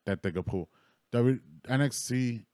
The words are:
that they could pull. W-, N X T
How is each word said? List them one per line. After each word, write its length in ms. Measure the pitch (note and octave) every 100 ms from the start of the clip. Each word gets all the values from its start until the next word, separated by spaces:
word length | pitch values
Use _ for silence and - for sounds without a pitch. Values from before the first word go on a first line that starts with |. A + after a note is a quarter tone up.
| -
that 180 | G2
they 80 | G2
could 140 | E2+ -
pull. 240 | F#2+ E2 _ _ _ _
W-, 280 | A#2+ B2 C3 - D#2+ -
N 140 | C3
X 260 | C#3+ - -
T 380 | B2+ B2 A2+ -